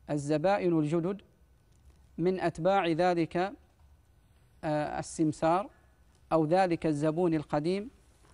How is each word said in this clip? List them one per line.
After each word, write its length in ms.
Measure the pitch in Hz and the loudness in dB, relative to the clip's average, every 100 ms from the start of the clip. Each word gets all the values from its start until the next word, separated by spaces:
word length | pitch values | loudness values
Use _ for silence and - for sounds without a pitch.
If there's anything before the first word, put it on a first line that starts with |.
| - | -6
الزبائن 680 | 147 139 151 175 202 185 160 | -4 -2 0 2 2 2 2
الجدد 420 | 151 170 165 196 - _ _ _ _ _ - - - - | 2 0 -2 -6 -12 _ _ _ _ _ -20 -20 -16 -2
من 220 | 170 185 | -2 0
أتباع 480 | 170 - 170 196 170 | -2 -2 0 2 2
ذلك، 680 | 156 180 175 160 175 190 269 _ _ - - _ _ _ _ _ _ | 2 2 2 -2 -2 -4 -6 _ _ -20 -20 _ _ _ _ _ _
آه، 360 | 160 151 151 - | -4 -2 -2 -6
السمسار 720 | 160 - 160 143 160 175 247 - _ _ _ _ _ | -8 -2 -2 2 2 2 -2 -12 _ _ _ _ _
أو 140 | 160 156 | 0 4
ذلك 400 | 180 190 165 170 | 4 2 0 -2
الزبون 480 | 147 156 156 180 | 0 0 0 0
القديم، 560 | 160 - 151 156 190 226 - _ _ - | 0 -2 -2 -2 -4 -6 -14 _ _ -20